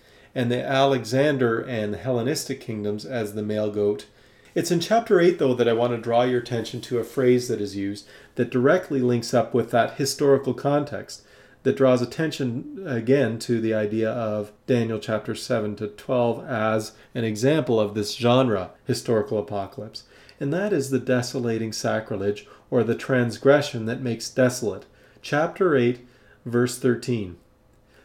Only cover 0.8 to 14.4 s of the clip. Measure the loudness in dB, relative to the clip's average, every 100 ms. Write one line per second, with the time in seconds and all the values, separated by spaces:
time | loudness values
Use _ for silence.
0.8 | 4 2 0 2 2 4 2 0 -4 -4
1.8 | -4 -4 -2 -2 -2 -4 -6 -10 -8 -6
2.8 | -4 -6 -6 -6 -4 -6 -4 -2 -2 0
3.8 | 0 0 -8 _ _ _ -6 -4 0 -2
4.8 | 2 0 4 6 6 4 0 4 2 4
5.8 | 2 0 0 2 4 0 -2 -6 -6 -10
6.8 | -4 -4 -4 0 4 4 2 -4 -4 -6
7.8 | -6 -8 -14 -20 -12 -4 -2 2 4 2
8.8 | 0 0 2 0 2 0 2 0 2 2
9.8 | 0 0 -4 2 4 4 2 -2 0 0
10.8 | -2 -8 -12 -18 _ -20 -20 _ -2 4
11.8 | 4 4 0 -2 -4 -2 -4 -4 -8 -12
12.8 | -6 -4 2 4 4 -2 -2 0 0 0
13.8 | 0 0 -2 -2 -4 -4